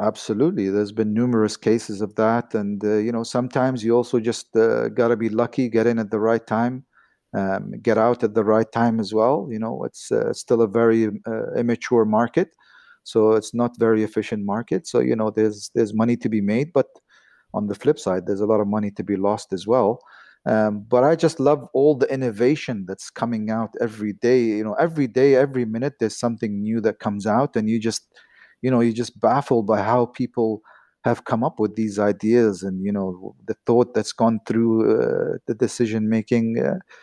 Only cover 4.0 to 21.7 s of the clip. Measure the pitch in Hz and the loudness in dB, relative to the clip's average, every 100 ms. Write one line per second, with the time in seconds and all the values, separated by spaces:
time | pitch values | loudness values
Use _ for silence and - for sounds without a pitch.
4 | 120 123 113 110 - 110 113 117 117 110 | 2 -2 -2 -4 -2 2 2 2 -2 0
5 | 120 113 113 110 120 - 123 110 117 113 | 2 2 -2 -2 -2 -2 0 2 2 0
6 | 104 110 110 113 - 110 120 131 - _ | -2 0 0 0 0 -2 -2 -4 -14 _
7 | _ _ _ 101 95 98 101 110 113 110 | _ _ _ -6 -4 -4 -6 -4 0 2
8 | 117 120 110 113 107 110 110 117 117 113 | 2 2 0 0 2 2 2 0 2 0
9 | 98 107 117 156 170 110 110 127 - - | 0 2 2 0 -4 -8 -6 -6 -8 -8
10 | - 113 113 117 - 117 110 117 113 113 | -2 -2 -2 -4 0 2 2 4 4 4
11 | 110 104 117 113 - - 120 117 - 120 | 0 -4 -8 -6 -4 -2 -2 -2 0 2
12 | 107 107 117 165 190 _ _ - _ _ | 4 2 2 0 -2 _ _ -20 _ _
13 | - 113 110 110 - 117 120 - 113 110 | -2 2 4 4 0 -4 -2 0 2 2
14 | 104 110 - 107 101 107 117 185 - 127 | 0 -2 -4 -4 -4 -4 -2 -4 -2 0
15 | 127 117 107 107 107 104 - - 110 110 | 0 0 -2 0 0 -2 -6 -2 0 0
16 | 117 120 113 107 101 113 147 139 - _ | 0 0 -2 -2 0 -2 0 0 -2 _
17 | _ _ _ _ _ 101 104 101 - - | _ _ _ _ _ -6 -4 -2 0 0
18 | 98 92 90 98 107 107 101 107 104 101 | 0 -2 -2 -2 2 2 0 -2 -4 -6
19 | 98 95 98 104 - 95 98 127 104 117 | -4 0 0 -2 -4 -6 0 2 2 0
20 | - - - _ - 110 107 104 104 123 | -8 -20 -20 _ -2 0 0 -2 0 2
21 | 139 165 160 - 135 147 120 | 4 4 0 2 0 0 -2